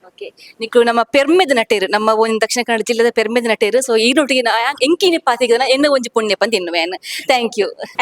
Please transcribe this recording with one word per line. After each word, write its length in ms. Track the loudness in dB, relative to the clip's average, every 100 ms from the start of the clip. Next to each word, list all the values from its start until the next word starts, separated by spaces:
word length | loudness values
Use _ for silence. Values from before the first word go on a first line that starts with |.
| -20
ಓಕೆ. 260 | -18 -18 -20 -20 -12
ನಿಕ್ಲು 220 | -2 2
ನಮ್ಮ 200 | 2 2
ಪೆರ್ಮೆದ 480 | 0 0 2 2 2
ನಟೇರು, 320 | 0 0 -2 0
ನಮ್ಮ 240 | 0 2
ಒಂದು 260 | 2 0 0
ದಕ್ಷಿಣ 220 | -2 -2 -2
ಕನ್ನಡ 140 | -2 -2
ಜಿಲ್ಲೆದ 200 | 0 0
ಪೆರ್ಮೆದ 340 | 0 0 0
ನಟೇರು. 340 | -2 0 0 0
So 200 | 0 0
ಈ 140 | 2
ನೊಟ್ಟಿಗೆ 300 | 2 0 0
ನಾ 320 | 0 -2 -2 -2
ಎಂಕಿನಿ 360 | 0 2 2 0
ಪಾತಿಗೆ 380 | 0 0 2 2
ನಾ 140 | 2
ಎನ್ನ 160 | 2 2
ಒಂಜಿ 200 | 0 -2
ಪುಣ್ಯ 240 | -2 -2
ಪಂದ್ 200 | 0 0
ಎನ್ನುವೆ 300 | -2 -2 -4
ನಾನು. 400 | -4 -6 -12 -6
Thank 400 | -2 0 0 -2
you. 160 | -4 -6 -10 -6